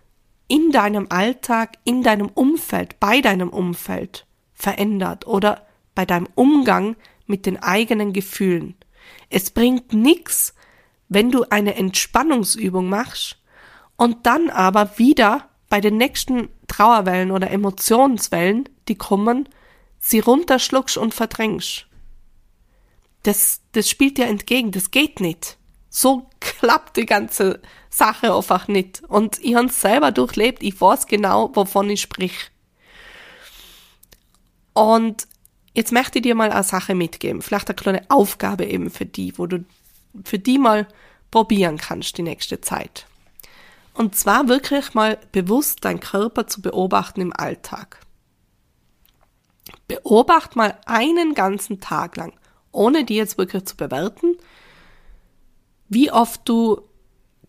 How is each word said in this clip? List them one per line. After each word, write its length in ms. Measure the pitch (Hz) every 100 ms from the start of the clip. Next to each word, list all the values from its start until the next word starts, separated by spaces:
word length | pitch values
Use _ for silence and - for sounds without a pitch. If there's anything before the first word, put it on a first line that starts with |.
| _ _ _ _ -
in 240 | 302 330
deinem 360 | 277 208 208 196
Alltag, 680 | 175 214 262 - 226 226 -
in 180 | - 254
deinem 260 | 240 208 202
Umfeld, 720 | - 269 320 - 185 175 -
bei 200 | 202 254
deinem 280 | 240 185 180
Umfeld 800 | 185 180 175 - 185 180 - - _ _
verändert 720 | - 202 190 208 202 180 170 -
oder 400 | 196 208 214 _ _ _
bei 100 | -
deinem 240 | 185 175 185
Umgang 600 | - 262 294 247 185 202 226 _ _ -
mit 200 | 196 196
den 160 | 185
eigenen 500 | - 196 226 220 208
Gefühlen. 640 | 196 190 - 190 175 - - _ _ - - -
Es 200 | - -
bringt 420 | - 240 254 -
nix, 600 | 214 247 349 - - - - _ _ _ _ -
wenn 220 | 202 240
du 140 | 247 226
eine 240 | 208 202
Entspannungsübung 1120 | - 190 - - 233 311 262 190 226 190 185 185
machst 500 | 202 254 - - - _ _ - - _ -
und 300 | 240 233 233
dann 240 | 277 339
aber 480 | - 185 208 202 -
wieder 500 | 240 311 208 240 - _ -
bei 100 | 208
den 160 | 208 214
nächsten 520 | 269 - - 247 - - -
Trauerwellen 640 | - 214 233 185 185 185
oder 200 | 190 190
Emotionswellen, 1160 | 202 202 190 - 226 277 226 - 170 180 220 277 _ -
die 80 | 208
kommen, 520 | - 196 214 247 277 _ _ _ _ -
sie 220 | - 220
runterschluckst 800 | 220 269 349 262 - 262 - -
und 160 | 226
verdrängst. 720 | - 226 - 220 180 - - - - - - - _ _ _ _ _ _ _ _ _
Das, 380 | 220 202 - - _
das 160 | 220 208
spielt 300 | - 277 277
dir 80 | 240
entgegen, 460 | 202 - 254 226
das 180 | 185 -
geht 300 | 262 294 -
nicht. 380 | 180 165 - - _ _ _
So 400 | - 254 262 - _
klappt 560 | - - 233 311 - -
die 100 | 226
ganze 540 | 208 214 - 190 - - - -
Sache 460 | - 214 214 233
einfach 340 | - - 185 -
nicht. 340 | 196 185 - -
Und 320 | 208 220 -
ich 140 | 277
hab's 260 | 233 247 -
selber 300 | 196 254 285
durchlebt, 500 | 233 247 - 226 240
ich 180 | 208 -
weiß 260 | 185 269 -
genau, 440 | 208 196 202 226
wovon 340 | 226 190 196 202
ich 100 | 202
sprich. 500 | - - 180 - - _ _ _ _ - - - - - - - - - - _ _ - _ _ _ _ _
Und 560 | 214 220 226 226 214 - _ _ _ _
jetzt 180 | - 220
möchte 260 | 240 262 262
ich 40 |
dir 120 | 247
mal 160 | 226 220
eine 140 | 202
Sache 300 | 196 185 -
mitgeben, 480 | 185 165 - - -
vielleicht 260 | - 202 -
eine 80 | 196
kleine 260 | - 190 -
Aufgabe 560 | 185 202 - 190 196
eben 260 | 202 190 175
für 160 | - -
die, 320 | - 185 -
wo 80 | 175
du 180 | 180 180 _ _ _ _ 208
für 140 | - 202
die 200 | 214 269
mal 300 | 247 214 208 _ - _ _
probieren 460 | 226 220 202 175 156
kannst 420 | - 175 - -
die 40 |
nächste 380 | 170 - - -
Zeit. 460 | - - - - - _ _ - - - - - _
Und 220 | - 220 -
zwar 320 | 208 226 262
wirklich 460 | 262 - 285 277
mal 240 | 233 214 214 -
bewusst 520 | 196 180 240 - -
deinen 160 | 196 170
Körper 460 | - 196 226 233 -
zu 160 | -
beobachten 580 | 185 - 185 196 180 -
im 120 | 180
Alltag. 680 | - 151 - - - - - - _ _ _ _ _ _ _ _ _ _ _ _ _ _ _ - - -
Beobacht 680 | - - - 285 320 - 240
mal 220 | 214 - -
einen 480 | 226 277 339 330
ganzen 460 | 285 190 202 - 190
Tag 360 | - 156 170 -
lang, 160 | 165 - _ _ _
ohne 320 | - 214 311
die 120 | 240 214
jetzt 220 | 208 -
wirklich 260 | 185 190
zu 120 | 190 -
bewerten, 600 | 147 131 190 - 339 349 _ _ - - - _ - - _ _ _ _ _ _ -
wie 220 | 214 294
oft 380 | 226 233 - -
du 340 | 226 226 208 - _ _ _ _ _